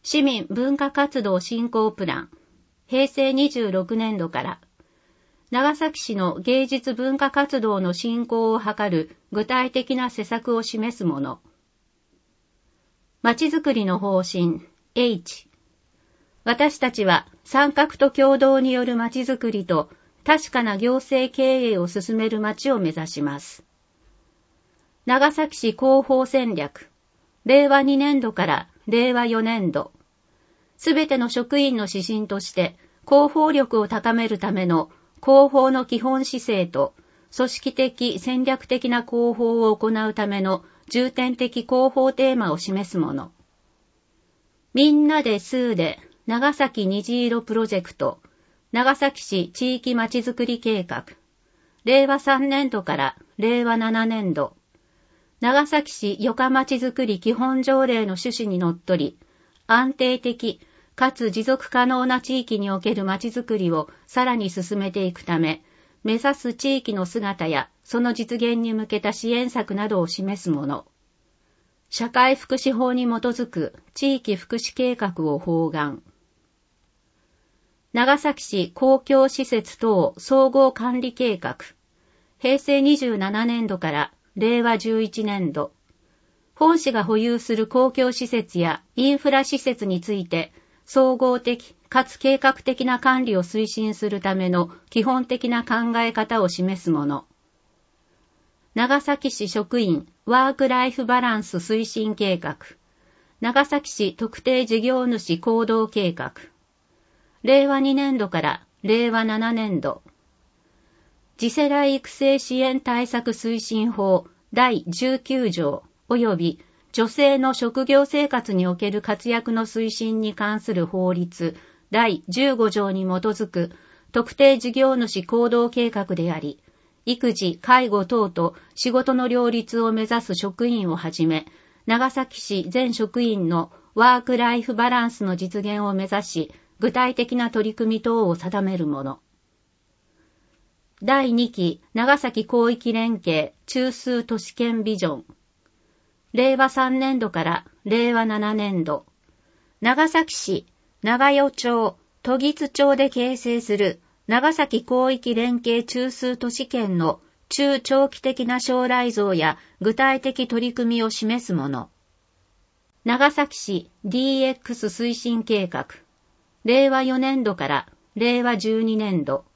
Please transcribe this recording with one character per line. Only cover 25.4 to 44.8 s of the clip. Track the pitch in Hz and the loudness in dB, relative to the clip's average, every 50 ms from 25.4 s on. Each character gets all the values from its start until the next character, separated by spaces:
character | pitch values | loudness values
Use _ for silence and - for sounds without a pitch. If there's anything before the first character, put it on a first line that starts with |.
| 311 294 - | -4 -4 -4
市 | - - 226 214 | -2 -2 -2 0
広 | - 262 262 269 269 269 | 2 4 6 6 6 6
報 | - 269 262 262 | 4 2 2 2
戦 | 254 - 269 254 233 202 | 2 0 0 0 0 -2
略。 | 147 143 147 _ - - _ _ _ _ _ _ _ _ _ _ _ _ | -4 -4 -6 _ -16 -20 _ _ _ _ _ _ _ _ _ _ _ _
令 | 220 262 285 285 | 6 6 8 8
和 | 277 277 277 269 | 8 6 6 6
二 | 277 277 | 4 2
年 | 269 285 285 285 269 | 4 4 2 2 2
度 | 226 220 | 0 -2
か | 214 - 180 | -2 -2 0
ら | 165 147 - - _ _ _ _ | 0 0 -2 -2 _ _ _ _
令 | 208 220 233 240 254 | 0 2 2 2 2
和 | 247 240 240 | 2 2 0
四 | 233 226 220 | 0 0 0
年 | 220 226 233 226 190 165 - | 0 0 -2 0 -2 -2 -2
度。 | 147 - - _ _ _ _ _ _ _ _ _ _ _ _ _ _ _ _ _ | -2 -6 -6 _ _ _ _ _ _ _ _ _ _ _ _ _ _ _ _ _
す | _ - 330 294 | _ -2 0 2
べ | 311 311 | 2 2
て | 311 277 | 2 0
の | 254 240 | 0 0
職 | 233 - 247 247 240 285 285 | -2 -2 -4 -2 0 2 2
員 | 277 269 254 | 2 2 0
の | 226 208 | -2 -4
指 | 185 - 196 | -4 -6 -6
針 | 180 - 220 214 214 | -6 -4 -4 -4 -4
と | 185 202 196 | -4 -6 -8
し | - - - | -8 -6 -2
て、 | 185 175 170 - _ _ _ _ _ _ | -2 -2 -2 -4 _ _ _ _ _ _
広 | - 277 285 294 294 - | 4 6 6 6 4 4
報 | 320 311 311 | 2 2 4
力 | 294 277 262 - - 220 | 4 2 2 2 0 0
を | 208 208 | 0 0
高 | 226 208 - 233 226 | -4 -2 0 0 0
め | 233 233 | 0 0
る | 214 220 | -2 -4
た | 185 196 190 190 | -4 -2 -2 -2
め | 185 185 | 0 0
の | 175 165 165 - - - _ _ _ _ - | 2 2 2 0 -2 -12 _ _ _ _ -4
広 | - 269 269 269 277 277 | 4 8 8 8 8 8
報 | 269 269 262 262 | 6 4 4 4
の | 262 262 247 | 2 0 -2
基 | 254 240 220 | -2 -4 -2
本 | 220 262 262 262 262 | -2 -2 -2 -2 -2
姿 | - - 247 - | -4 -6 -6 -4
勢 | - 220 190 180 | -2 -2 -2 -2
と、 | 175 - 139 139 139 _ - _ _ _ _ _ _ - | -2 -2 -2 -2 -2 _ -16 _ _ _ _ _ _ -2
組 | - 254 247 | -2 -2 -2
織 | - - - 269 - | -2 -6 -8 -6 -2
的 | - 262 262 254 - 247 240 - 185 | 0 -2 -2 -2 -4 -4 -4 -4 -4
戦 | - 254 254 254 254 | -6 -4 -2 -2 0
略 | 269 262 262 - | 0 -2 -4 -2
的 | - 254 254 - | -4 -4 -2 0
な | 254 240 240 240 | -2 -2 -2 -2
広 | 240 240 233 240 240 226 | -2 -2 0 0 0 0
報 | 220 240 226 233 233 226 220 | 0 0 0 2 2 2 2
を | 214 | 2
行 | 214 220 | 2 0
う | 226 226 220 220 214 214 | -2 0 0 -2 -4 -2
た | - 208 | -4 -4
め | 202 202 196 | -2 -2 -2
の | 190 190 190 185 - - _ _ _ - | 0 -2 -2 -4 -6 -18 _ _ _ -4
重 | - 247 247 262 | -2 0 0 0
点 | 254 - 254 254 247 | -2 -2 -2 -2 -2
的 | 240 254 240 - 247 226 | -2 -4 -4 -4 -6 -4
広 | - 254 254 262 262 262 | 0 2 2 2 2 4
報 | 269 262 262 262 | 2 2 2 2
テ | - 269 262 262 | 2 2 2 2
ー | |
マ | 247 214 175 151 | 0 0 -2 -2
を | |
示 | 175 - 196 190 196 202 180 | -4 -4 -4 -4 -4 -6 -4
す | - | -2
も | 180 156 135 139 | -4 -2 -2 -4
の。 | 139 - - _ _ _ _ _ _ _ _ _ _ _ _ _ _ _ _ _ _ _ _ _ _ _ _ _ _ _ _ - | -8 -10 -12 _ _ _ _ _ _ _ _ _ _ _ _ _ _ _ _ _ _ _ _ _ _ _ _ _ _ _ _ 2
み | 247 | 4